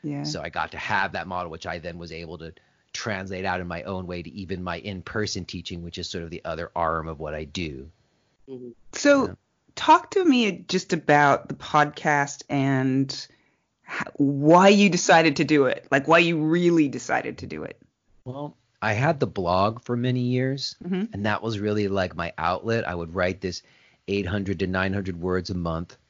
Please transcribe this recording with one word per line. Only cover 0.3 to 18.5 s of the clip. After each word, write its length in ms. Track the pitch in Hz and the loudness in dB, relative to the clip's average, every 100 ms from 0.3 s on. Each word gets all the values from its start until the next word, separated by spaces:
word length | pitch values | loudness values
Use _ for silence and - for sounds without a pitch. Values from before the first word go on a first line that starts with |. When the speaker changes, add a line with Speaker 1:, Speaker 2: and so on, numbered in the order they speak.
| 90 | -8
Speaker 2:
I 80 | 76 | -6
got 220 | - 80 | -6 -6
to 60 | - | -6
have 360 | - 104 98 | -2 0 0
that 140 | 92 85 | -4 -6
model, 240 | 90 87 | -6 -6
which 140 | 82 92 | -8 -10
I 140 | 87 | -8
then 180 | 85 85 | -10 -12
was 140 | 85 | -12
able 260 | 80 82 80 | -12 -12 -14
to 160 | 82 - _ _ _ | -16 -18 _ _ _
translate 500 | - 117 98 95 92 | -10 -6 -6 -6 -6
out 160 | 95 90 | -4 -4
in 80 | 90 | -6
my 160 | 85 | -8
own 240 | - 92 90 | -8 -8 -8
way 160 | 87 | -10
to 80 | 82 | -10
even 320 | 101 90 92 | -12 -10 -8
my 140 | 90 85 | -6 -8
in-person 680 | 104 95 - 110 107 98 85 | -8 -10 -8 -6 -4 -6 -8
teaching, 380 | 90 - 87 | -12 -12 -12
which 140 | 85 92 | -12 -12
is 120 | 87 | -10
sort 140 | 92 | -10
of 60 | 85 | -10
the 160 | 80 82 | -10 -8
other 260 | 80 85 82 | -8 -6 -2
arm 320 | 82 82 80 | -2 -2 -6
of 120 | 73 | -8
what 140 | 78 | -8
I 100 | 78 | -8
do. 460 | 76 92 80 65 71 _ _ _ _ _ - | -10 -8 -8 -10 -16 _ _ _ _ _ -18
Speaker 3:
Mm-hmm. 220 | 127 123 - - | -16 -16 -20 -14
Speaker 1:
So 340 | - 285 277 240 | 0 4 4 2
Speaker 2:
Yeah. 60 | - _ _ _ - | -6 _ _ _ -4
Speaker 1:
talk 360 | - 339 - | 6 6 6
to 120 | 403 | 2
me 400 | 359 247 220 180 - | 4 4 2 -2 -4
just 260 | 185 - | -4 -2
about 560 | 170 - 147 143 131 - | -2 4 6 6 4 0
the 60 | 139 | -12
podcast 880 | - 151 147 - 160 147 143 - - | 0 2 2 0 0 0 0 -6 -4
and 640 | 139 135 135 131 131 135 - - _ _ _ _ _ - | -2 2 2 2 0 -2 -6 -14 _ _ _ _ _ -12
h-, 180 | - - - | -10 -10 0
why 540 | 139 143 147 175 196 | 0 4 8 10 10
you 200 | 208 202 | 8 6
decided 480 | 175 - 170 165 139 | 4 6 6 6 2
to 60 | |
do 220 | 143 151 127 | 4 4 4
it, 220 | - - | 0 0
like, 160 | 139 139 | 0 4
why 120 | 165 | 4
you 220 | 170 165 | 4 2
really 460 | 156 175 175 165 143 | 2 2 4 4 2
decided 520 | 123 - 123 123 - | -2 -2 -2 -2 -10
to 80 | - | -10
do 160 | 76 | -10
it. 140 | - - _ _ _ _ | -10 -14 _ _ _ _
Speaker 2:
Well, 320 | 127 131 147 | -14 -12 -12